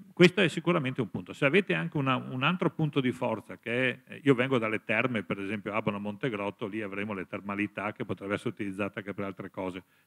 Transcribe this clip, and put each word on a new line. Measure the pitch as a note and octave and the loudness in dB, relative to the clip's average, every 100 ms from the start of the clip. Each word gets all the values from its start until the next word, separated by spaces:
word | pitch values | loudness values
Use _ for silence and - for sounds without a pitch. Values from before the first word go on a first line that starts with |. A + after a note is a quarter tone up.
| - | -2
questo | - F3 G#3 | 6 6 8
è | F3 | 2
sicuramente | - E3 F3 C3 B2+ | 2 0 2 0 -2
un | G#2+ | -4
punto. | G2 F2 | -4 -8
Se | F2 C#3 | 0 4
avete | D3 - | 4 2
anche | E3 E3 D#3 | 0 -2 0
una, | C3+ B2+ | 0 0
un | B2+ C3 | -2 -2
altro | C#3+ F3+ E3+ | 0 2 0
punto | - D3+ C#3+ | 0 0 2
di | B2 | 0
forza, | - A#2+ G#2+ - F#2 | 0 -2 -2 -6 -12
che | A2+ A#2+ C3 | -4 0 0
è, | A#2+ - | -2 -8
eh, | A2 | 0
io | C#3 A#2+ | 4 6
vengo | C3 C3 | 4 2
dalle | A2 G#2+ | 2 -2
terme, | - A2 B2+ A2 | 0 0 2 0
per | F2+ G2+ | -2 -4
esempio | G2 G#2+ G#2 | -4 -4 -4
Abano | G#2+ G#2+ G2+ | -2 -2 -2
Montegrotto, | G#2 G2+ C#3 G#2 G2+ - G#2+ | -4 -4 -4 -2 -4 -6 -6
lì | G#2+ | -6
avremo | G2+ G2 G#2+ | -6 -6 -4
le | F#2+ F2 | -4 -6
termalità | G2+ G2 G2+ G#2 - G#2 | -8 -4 -2 -2 -2 -6
che | - G#2+ | -4 -6
potrebbe | F#2 G2+ G2+ | -6 -4 -4
essere | B2 | -4
utilizzata | G2+ G2+ F#2+ G2+ - | -6 -6 -4 -4 -6
anche | G2 G2 | -8 -6
per | G2 | -6
altre | F#2 G2 | -8 -10
cose. | - F#2 F#2 - _ | -6 -6 -6 -12 _